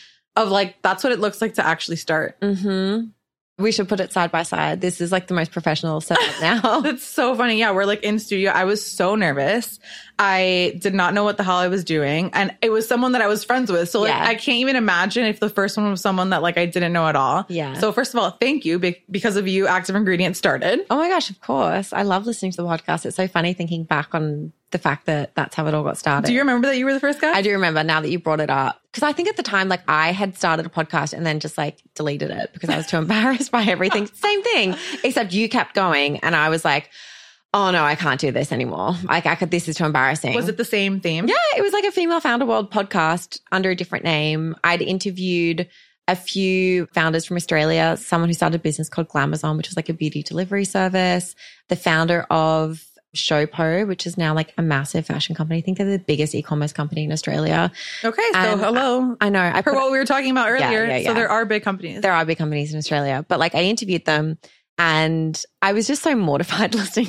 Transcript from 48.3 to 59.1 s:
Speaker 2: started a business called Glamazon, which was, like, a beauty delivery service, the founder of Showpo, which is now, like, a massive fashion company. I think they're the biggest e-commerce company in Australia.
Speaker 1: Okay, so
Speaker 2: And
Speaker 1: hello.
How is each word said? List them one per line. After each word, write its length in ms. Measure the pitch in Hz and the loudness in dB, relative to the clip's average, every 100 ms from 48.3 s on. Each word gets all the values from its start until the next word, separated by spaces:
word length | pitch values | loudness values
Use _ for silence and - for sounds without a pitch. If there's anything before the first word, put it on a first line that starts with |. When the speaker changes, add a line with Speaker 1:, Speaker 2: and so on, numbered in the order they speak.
Speaker 2:
started 220 | 165 160 165 | 2 0 0
a 60 | |
business 260 | 160 151 156 | -2 -4 -6
called 180 | - 160 | -4 -4
Glamazon, 480 | 147 143 156 156 156 | 0 -2 -2 -2 -4
which 140 | 156 | -4
was, 80 | - | -6
like, 100 | 160 | -6
a 60 | |
beauty 300 | 160 156 147 | -4 -4 -4
delivery 420 | 147 165 185 202 196 | -8 -6 -4 -2 -2
service, 680 | 196 185 185 180 180 180 - - - - | 0 0 2 2 0 -2 -12 -20 -14 -6
the 80 | 175 | -2
founder 480 | - 160 165 170 - | 2 2 4 2 2
of 540 | 160 160 160 160 160 - _ _ - | 2 2 2 0 -6 -14 _ _ -6
Showpo, 720 | - 151 151 - 160 175 208 | 0 0 0 0 0 0 0
which 180 | 180 175 | -4 -6
is 120 | 185 | -2
now, 160 | 160 | 0
like, 200 | 156 160 - | 0 -2 -2
a 40 | |
massive 440 | 165 139 147 165 156 | 0 0 0 -4 -2
fashion 280 | 156 - 165 | -4 -4 -4
company. 240 | 156 165 | -2 -2
I 20 | |
think 160 | 175 185 | -2 -2
they're 120 | 196 | 0
the 80 | 196 | -2
biggest 380 | 190 147 156 - | 0 0 0 -2
e-commerce 360 | - 151 147 | -2 -2 -2
company 300 | - 147 160 | -4 -6 -4
in 80 | 151 | -4
Australia. 600 | 156 - 143 160 160 175 - - - | -4 -2 -2 2 2 2 -2 -12 -6
Speaker 1:
Okay, 180 | 226 220 453 | -4 0 2
so 40 | 190 | 2
Speaker 2:
And 220 | 185 208 | 2 2
Speaker 1:
hello. 540 | 208 240 269 247 254 | 2 2 2 2 0